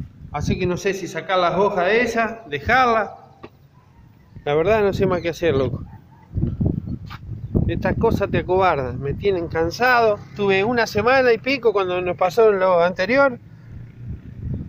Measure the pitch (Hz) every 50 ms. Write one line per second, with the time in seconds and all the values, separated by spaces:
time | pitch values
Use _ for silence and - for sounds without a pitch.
0 | - - - - - - - 147 - - 208 185 185 180 175 175 - 196 185 190
1 | 175 139 160 165 160 196 190 185 175 170 160 185 208 196 202 180 175 190 220 240
2 | 247 226 233 233 226 214 - - - 151 147 135 - 214 240 262 262 240 226 220
3 | 196 190 - - - - - - - - - _ - _ _ - _ _ _ -
4 | - - _ - - _ - - - 147 147 156 165 202 220 220 202 196 190 202
5 | 196 185 180 170 170 170 151 - 175 160 135 135 131 120 - - - - - -
6 | - - - - - - - - - - - - - - - - - - - -
7 | - - - - - - - - - - - - - - 170 - - 185 - -
8 | 220 226 - - 202 - - 175 160 180 185 190 190 180 156 139 127 120 123 127
9 | 139 139 139 - 196 202 190 170 170 - - 160 165 170 165 - 247 254 247 233
10 | 233 214 208 202 - - - 208 202 196 190 190 196 233 247 233 220 - - 208
11 | 214 240 269 269 254 247 226 220 - 262 277 240 233 220 190 202 190 180 180 180
12 | 180 180 170 - 185 180 160 233 220 220 202 185 185 190 180 170 170 180 180 185
13 | 190 202 254 277 277 269 240 - - - - - - - - - - - - -
14 | - - - - - - - - - - - - -